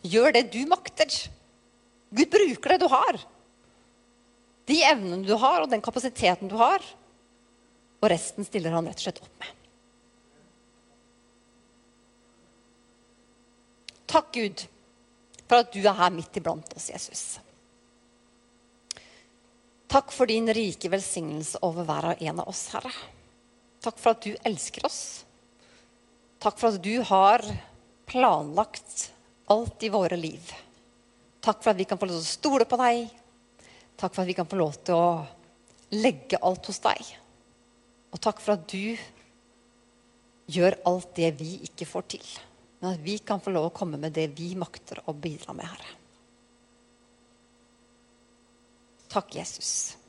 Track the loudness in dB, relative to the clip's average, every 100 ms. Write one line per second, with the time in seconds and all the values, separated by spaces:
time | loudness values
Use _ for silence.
0 | 2 4 6 6 4 -4 0 0 0 -2
1 | 0 0 -8 -18 _ _ _ _ _ _
2 | _ 0 4 6 4 2 2 4 4 4
3 | 2 0 -8 _ _ _ _ _ _ _
4 | _ _ _ _ _ _ 0 4 6 6
5 | 0 -4 0 4 4 4 2 0 -2 -4
6 | -6 0 2 2 -4 2 4 4 -2 -20
7 | _ _ _ _ _ _ _ _ _ _
8 | 2 2 -2 -8 -6 -4 -2 -2 -4 -8
9 | -10 -10 -18 _ -16 -16 _ _ _ _
10 | _ _ _ _ _ _ _ _ _ _
11 | _ _ _ _ _ _ _ _ _ _
12 | _ _ _ _ _ _ _ _ _ _
13 | _ _ _ _ _ _ _ _ -20 _
14 | 0 0 2 -4 -4 -6 -16 _ _ _
15 | _ _ _ -20 _ 6 6 2 2 4
16 | 2 2 -8 -6 -6 -6 -10 -14 -12 -12
17 | -12 -12 -12 -14 -18 _ _ _ _ _
18 | _ _ _ _ _ _ _ _ _ -18
19 | -18 -20 _ _ _ _ _ _ _ 2
20 | 2 0 2 4 2 0 0 -4 -2 -2
21 | -2 -6 -6 -6 -8 -4 -4 -2 -2 -2
22 | -2 -2 -4 -6 -6 -8 -8 -8 -10 -12
23 | -16 -20 _ _ _ _ _ _ -10 2
24 | 2 2 -4 -4 -4 -4 -8 -6 -6 -6
25 | -12 -16 -20 _ _ _ _ _ _ _
26 | _ _ _ _ -4 2 0 0 -2 -2
27 | 2 6 8 6 2 -10 -12 -20 _ _
28 | -6 2 4 4 0 -2 -2 -6 -14 -12
29 | -12 -14 _ _ _ 2 2 -6 -2 0
30 | 0 -2 -6 -10 -16 -20 -20 _ _ _
31 | _ _ _ _ -2 2 2 2 0 -2
32 | -2 -4 -6 -2 0 2 2 4 4 2
33 | -4 -14 _ _ _ _ -20 -20 _ -8
34 | -6 -4 -4 -2 -4 0 -2 -2 0 4
35 | 4 0 -6 -16 _ _ _ _ _ 0
36 | 0 0 -4 0 0 -2 -8 -2 -2 -2
37 | -6 -20 _ _ _ _ _ _ _ _
38 | _ -4 -4 -2 -2 -2 -2 -6 -6 -8
39 | -12 -20 _ _ _ _ _ _ _ _
40 | _ _ _ _ -8 4 4 4 0 0
41 | -4 0 0 0 -10 -12 -16 -14 -10 -10
42 | -10 -16 -14 -18 -20 _ _ _ -6 -6
43 | -6 -8 -4 -4 -2 -2 -2 -4 -8 -6
44 | -6 -4 -4 -6 -10 -8 -10 -12 -18 -14
45 | -10 -8 -10 -10 -14 -14 -14 -14 -20 -20
46 | _ _ _ _ _ _ _ _ _ _
47 | _ _ _ _ _ _ _ _ _ _
48 | _ _ _ _ _ _ _ _ _ _
49 | _ -4 -4 -12 -10 -10 -6 -4 -6 -12